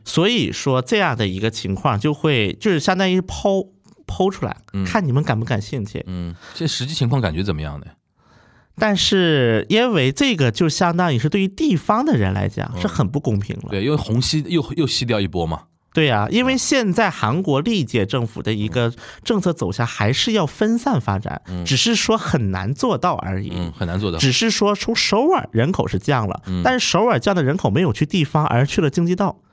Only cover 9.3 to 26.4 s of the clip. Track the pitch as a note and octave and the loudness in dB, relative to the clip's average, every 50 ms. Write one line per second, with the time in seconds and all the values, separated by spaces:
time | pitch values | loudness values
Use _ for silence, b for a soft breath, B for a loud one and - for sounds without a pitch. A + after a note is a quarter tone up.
9.3 | D#3 C#3 B2+ A#2 A2+ G#2+ - - G3 A3 A#3+ B3+ A3 D#3+ B2+ C3 C#3 - C#4+ C4+ | 4 4 4 4 2 2 2 2 2 2 2 2 2 2 2 2 2 2 2 2
10.3 | A3+ D#3+ C3+ A#2+ A2 - F3+ D#3 - - F#3+ E3+ E3+ F3 F3+ E3+ C#3 A#2 - D3+ | 2 2 2 2 2 2 2 0 2 2 0 0 2 2 0 2 2 0 0 0
11.3 | - G3+ F#3+ F#3+ G3 - D#4+ D4 G3 D3+ - - G#3 A3+ C#4 D#4+ B3+ B2 G2+ F#2 | 0 0 0 0 0 0 0 2 2 2 2 0 0 2 2 2 2 2 2 2
12.3 | G2 G2 G2 G2+ - - F2 - - F2+ B2+ G#3+ - - C3 F#2 C#3 C#3+ - - | 0 0 -2 -2 -2 -4 -6 -6 -4 -4 -4 -2 0 0 0 0 -2 -2 -2 0
13.3 | G#2+ G2+ G2+ - - - - - G#2 F#2+ G2+ C3+ D3+ D3 - - A2 B2 B2 - | 0 0 -2 -4 -8 -10 -8 -6 -4 -2 0 0 0 0 -2 -2 0 0 0 0
14.3 | - D#3 C#3+ - F3 D#3+ - - - E3+ D3+ B2+ - - C3 A#2 A2+ G#2 G2 F2 | 0 -2 -2 0 0 -2 -2 -2 -2 -2 -2 0 0 -2 -2 0 0 0 0 -2
15.3 | D#2 F2+ E2 D#2+ D#2+ - - _ _ _ _ _ - E3 D#3 C#3 A#2 G#2 G#2 - | -2 -2 -2 -2 -4 -6 -8 _ _ _ _ _ -2 0 2 2 2 2 0 0
16.3 | F3+ A#3 B3+ C4 C4 B3 - - D4 C4+ A3+ G3 E3+ A3+ A3 F#3 - - - G#2+ | 0 2 2 2 0 0 0 0 2 2 2 2 2 2 2 0 0 -2 -2 0
17.3 | B2+ F3 F#3+ D#3 C#3 C3+ D#3 A#3 A3+ G3 C3+ G#2 - A2+ G2 G2+ - B2+ A#2 A2 | 0 0 0 0 0 0 2 0 0 0 0 0 0 0 0 0 0 -2 -2 -4
18.3 | - - - A2 A2+ G#2 G#2+ F#2+ - B2 A#2+ A#2 A#2+ - B B B B B - | -6 -6 -4 -4 -2 -2 -2 -2 0 0 0 0 -2 -6 B B B B B 0
19.3 | A3+ G3+ F#3 F3+ E3 - - F2+ G2+ - A#2 A#2 - - G#2+ G#2+ B2+ - - A#3+ | 0 2 2 0 0 -2 -2 -4 -2 -2 -2 -2 -2 0 0 0 0 0 0 0
20.3 | A3 G#3+ E3+ C#3 - - G#3+ G#3+ A3+ A#3+ - C#4+ A#3+ C3+ - - G2 G2 A2 - | 0 0 0 0 0 0 0 2 2 0 0 0 0 0 0 0 -2 -2 -4 -6
21.3 | - - - - F#2 F2+ F2 E2+ C3+ B2+ - A#3 A#3 - - - G#3+ A3+ - - | -8 -10 -10 -8 -6 -4 -2 0 0 2 2 2 2 2 2 2 0 0 0 0
22.3 | - C#3+ A2 G2 F#2+ F#2 F#2+ G#2 C#3+ - - B3 F#3 - - F3+ D3+ - - F#2+ | 0 0 2 0 -2 -2 -2 -4 -4 -2 0 0 0 0 0 0 -2 -2 -4 -4
23.3 | F#2+ F#2+ G2 - F2+ F2+ F2 E2+ D#2 - G2 E2+ F2 F#2+ G#2 F#2+ E2 D#2+ B2+ C3 | -4 -4 -4 -6 -6 -6 -6 -6 -6 -4 -4 -2 -2 -2 -2 -2 0 0 2 2
24.3 | B2 - A3+ A3+ G3+ - G#3 G3+ G#3 - - G#3 A#3 - - - G3+ G#3+ C4+ E4 | 2 2 2 0 0 2 2 0 0 0 -2 -4 -2 -2 0 0 2 2 4 4
25.3 | F#4+ D4 - - - A2 A#2+ D#3 F#3+ - - - - F#3 - - C#3+ B2 A2 F#2+ | 2 2 0 -2 0 0 2 2 2 0 0 -2 -2 -2 0 0 0 0 0 -2
26.3 | - - | -4 -6